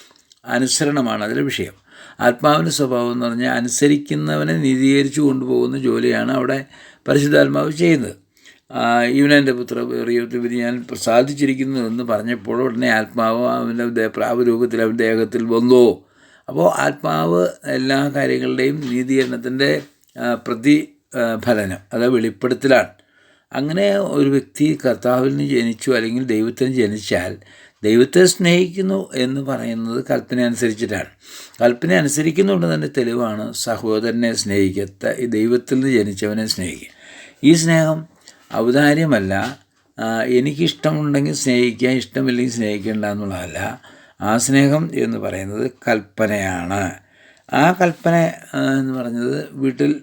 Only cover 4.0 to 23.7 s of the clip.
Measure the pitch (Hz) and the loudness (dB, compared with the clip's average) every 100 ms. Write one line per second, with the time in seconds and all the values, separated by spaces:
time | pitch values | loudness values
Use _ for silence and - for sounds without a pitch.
4 | - 151 151 151 151 165 139 131 135 139 | 0 -4 -2 -2 0 0 2 2 4 4
5 | 139 151 143 131 127 123 123 135 131 117 | 2 2 0 0 0 0 0 -2 -2 0
6 | 123 113 117 131 127 135 135 - - _ | 0 0 0 -2 -2 -4 -6 -20 -20 _
7 | - 139 147 147 139 143 147 151 175 156 | 0 2 4 4 4 2 -2 0 2 2
8 | 107 - _ _ - _ _ 127 117 120 | 0 -10 _ _ -20 _ _ -4 0 2
9 | 120 135 143 143 139 123 123 120 120 123 | 2 2 6 6 4 0 -4 -6 -4 -4
10 | 117 120 117 123 120 120 120 123 120 117 | -2 -2 -2 -4 -4 -2 -4 -6 -8 -6
11 | - 117 139 143 139 131 135 135 113 117 | 2 4 2 0 -2 0 -2 -2 -4 -4
12 | 120 107 110 120 101 117 131 117 123 110 | -2 -2 -2 -6 -4 -2 -2 -2 0 0
13 | 107 117 113 117 123 123 117 117 120 117 | -2 -2 -2 0 -2 -2 -4 -4 -4 -2
14 | 110 104 113 120 120 117 120 113 113 117 | -2 -2 -2 2 2 2 0 0 0 2
15 | 113 113 110 120 117 117 120 127 120 - | 0 2 0 -2 0 2 6 6 6 2
16 | _ _ _ _ - 135 87 - 71 71 | _ _ _ _ -10 0 2 2 -2 -2
17 | 156 78 82 87 90 - - 131 131 135 | -4 -2 0 2 0 -4 -6 -4 0 0
18 | 143 139 131 127 127 127 131 151 139 123 | 0 -2 -2 -2 -2 0 -2 -2 -4 -4
19 | 127 135 127 120 127 131 143 151 143 _ | 0 0 0 -4 -6 -2 0 0 -6 _
20 | _ 127 120 113 - 110 127 151 151 _ | _ -8 -4 -4 -4 -2 2 2 2 _
21 | _ 127 117 110 - 110 98 92 _ 113 | _ -4 -2 -2 0 0 0 -8 _ -2
22 | 120 127 113 - 127 123 135 127 - - | 2 2 0 -2 -4 0 4 4 2 -8
23 | _ _ _ _ _ 131 147 | _ _ _ _ _ -6 -4